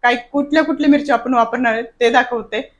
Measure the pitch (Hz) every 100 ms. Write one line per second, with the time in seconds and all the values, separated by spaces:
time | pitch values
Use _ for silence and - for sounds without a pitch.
0 | 240 247 - 285 285 302 302 285 294 294
1 | 285 240 247 254 226 247 247 226 233 _
2 | 233 247 247 240 202 - 269 _